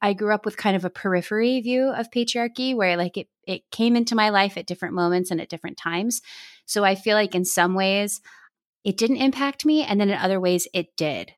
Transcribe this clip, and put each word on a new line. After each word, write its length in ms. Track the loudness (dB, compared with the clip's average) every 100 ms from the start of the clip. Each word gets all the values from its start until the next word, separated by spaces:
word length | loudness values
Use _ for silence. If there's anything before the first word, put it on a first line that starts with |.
I 120 | 0
grew 200 | 0 0
up 120 | 0
with 120 | -2 -4
kind 200 | 0 0
of 80 |
a 60 | -2
periphery 720 | -4 -2 0 0 0 0 0
view 280 | 0 0 0
of 220 | -2 -4
patriarchy 640 | -2 -2 -2 -4 -2 -2 0
where, 200 | 2 2
like, 200 | -2 -4
it, 120 | -12 _ -10
it 160 | -10 _
came 260 | 0 2 4
into 180 | 2
my 160 | 2 4
life 260 | 4 2 0
at 100 | -10
different 280 | -8 -6
moments 360 | 0 2 2 0
and 100 | -4
at 80 | -6
different 280 | -10 -12 -10
times. 460 | -6 -4 -2 -4 -8 -20 -20 -18
So 200 | -6 0
I 100 | 2
feel 220 | 2 2 2
like 180 | 2
in 100 | 0
some 300 | 0 2 2
ways 460 | 2 2 0 -2 -6 -12 -20 -20 _ _ _ -6
it 100 | 0
didn't 200 | 0 2
impact 500 | 0 0 -2 -2 2
me. 160 | 2
And 180 | 2 2
then 100 | 2
in 60 | 2
other 220 | 0 0
ways 300 | 2 0 0
it 240 | -4 -6 -4
did, 360 | -4 -4 -8